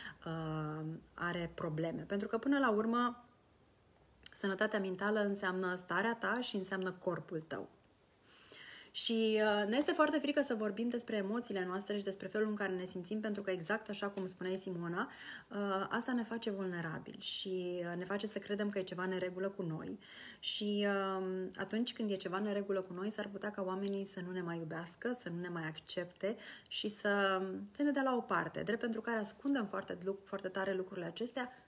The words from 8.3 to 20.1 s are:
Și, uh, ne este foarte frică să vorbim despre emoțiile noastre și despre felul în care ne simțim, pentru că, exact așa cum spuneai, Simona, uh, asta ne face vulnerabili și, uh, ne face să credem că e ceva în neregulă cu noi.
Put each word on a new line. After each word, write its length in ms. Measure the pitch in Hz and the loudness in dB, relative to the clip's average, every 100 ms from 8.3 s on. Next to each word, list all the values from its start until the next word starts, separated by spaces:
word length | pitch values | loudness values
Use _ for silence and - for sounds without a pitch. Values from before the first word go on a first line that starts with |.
| - - - - - - | -20 -20 -18 -16 -16 -10
Și, 460 | - - 226 220 214 | -4 2 4 6 6
uh, 280 | 214 208 208 | 6 6 6
ne 80 | 247 | 4
este 160 | 302 | 4
foarte 260 | 311 302 302 | 6 6 6
frică 240 | 285 294 | 4 4
să 120 | 277 | 4
vorbim 340 | 226 214 202 233 | 2 0 0 0
despre 280 | 240 233 214 | 0 0 0
emoțiile 480 | 196 233 233 196 | 0 -2 -2 -2
noastre 340 | 180 185 202 208 | 0 -2 -2 -2
și 60 | |
despre 220 | 196 190 190 | -2 -4 -2
felul 220 | 214 214 | 0 2
în 60 | |
care 180 | 208 196 | 2 0
ne 120 | 185 | 0
simțim, 360 | 185 185 175 214 | -2 -6 -4 -2
pentru 220 | 214 202 | 0 -2
că, 80 | 202 | 0
exact 380 | 180 165 220 - | -2 0 -2 -2
așa 200 | 202 202 | -4 -4
cum 180 | 196 185 | -2 -6
spuneai, 300 | - 185 190 | -4 -2 -2
Simona, 540 | 190 170 170 175 254 - - - - | -2 -4 -2 -2 -4 -6 -12 -12 -8
uh, 380 | 202 202 190 196 | -2 0 0 0
asta 240 | 233 240 | -2 0
ne 120 | 247 | 0
face 260 | 214 226 226 | 0 -2 -2
vulnerabili 720 | 196 190 175 165 151 - - | -2 -2 -2 -4 -6 -8 -8
și, 600 | - - 196 185 180 180 | -6 -4 -2 -2 -2 -2
uh, 160 | 175 175 | -2 -4
ne 80 | |
face 220 | 185 202 208 | -2 -2 -2
să 120 | 202 | -4
credem 320 | - 202 208 | -2 0 0
că 80 | 202 | 0
e 40 | |
ceva 200 | 185 180 | -2 -2
în 60 | 185 | 0
neregulă 400 | 185 180 180 196 | 0 -2 -2 -2
cu 140 | 196 | -2
noi. 360 | 170 156 180 208 - | -2 -2 -4 -8 -12